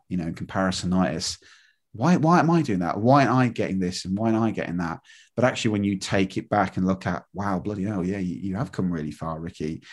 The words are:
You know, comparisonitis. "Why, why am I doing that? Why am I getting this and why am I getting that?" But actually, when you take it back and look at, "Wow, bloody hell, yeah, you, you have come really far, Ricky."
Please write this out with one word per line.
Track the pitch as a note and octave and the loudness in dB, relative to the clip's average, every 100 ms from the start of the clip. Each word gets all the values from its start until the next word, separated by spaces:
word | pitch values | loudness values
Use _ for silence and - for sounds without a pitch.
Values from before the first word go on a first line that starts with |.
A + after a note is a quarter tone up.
| - | -6
You | F2+ | -4
know, | D#2+ | -4
comparisonitis. | E2 E2+ G2+ F#2+ F#2 F2+ F#2 E2 D#2 - - - - _ _ _ | -6 -6 -2 0 0 0 2 2 0 -6 -8 -14 -20 _ _ _
"Why, | G#2 D3 E3+ | -2 2 4
why | D#3 F3 | 6 6
am | D3+ | 6
I | E3+ | 4
doing | C3 F#2+ | 2 0
that? | E2+ - | -2 0
Why | A2+ C#3+ | 4 6
am | C3 B2+ | 6 4
I | B2+ | 2
getting | A2+ F#2+ F#2+ | 0 -2 0
this | F2+ F2+ F#2 | -2 -4 -4
and | G2 | -2
why | A2+ | 0
am | A2+ | 2
I | A2+ | 0
getting | F#2 - F2 | -2 -4 -4
that?" | E2 E2 _ - _ - | -4 -6 _ -20 _ 0
But | |
actually, | B2 - A2+ | 0 2 0
when | G#2 | 0
you | G2+ G2 | 0 -2
take | - G2+ G2 - | 0 0 0 -2
it | - | -2
back | G#2 F#2+ - | 0 0 0
and | F#2 | 0
look | F#2 G2 | 0 -2
at, | F2 - | -6 -8
"Wow, | F2+ G2+ F2+ | -8 -4 -4
bloody | G#2 G2+ | -4 -6
hell, | G2 G2+ | -4 -4
yeah, | F2 G2+ | -4 -4
you, | F2+ | -4
you | - G2 F#2 | -6 -6 -4
have | G2 | -6
come | - F#2 | -4 -2
really | E2+ D2+ | -2 -6
far, | - D#2+ D#2+ | -8 -8 -8
Ricky." | E2 - D#2 D#2+ - | -10 -8 -6 -8 -12